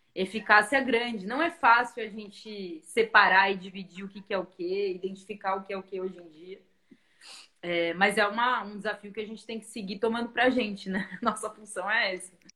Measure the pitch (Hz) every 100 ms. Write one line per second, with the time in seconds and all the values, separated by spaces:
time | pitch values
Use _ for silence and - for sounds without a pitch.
0 | _ - 190 220 214 208 214 269 254 226
1 | 240 220 190 262 339 - 240 233 247 233
2 | 214 214 202 - 220 208 185 160 - 226
3 | 220 214 190 185 196 190 190 190 180 185
4 | 196 208 - 196 180 - 175 196 202 180
5 | 190 196 - 208 190 196 196 196 - 185
6 | 190 175 170 156 185 196 _ _ _ -
7 | _ _ - - - _ 175 175 170 175
8 | 202 208 208 220 247 240 202 208 208 202
9 | 208 214 208 220 - 226 - 233 190 208
10 | 226 233 240 - 254 247 214 196 190 190
11 | - 185 226 202 214 - 214 185 196 226
12 | 202 185 - _ -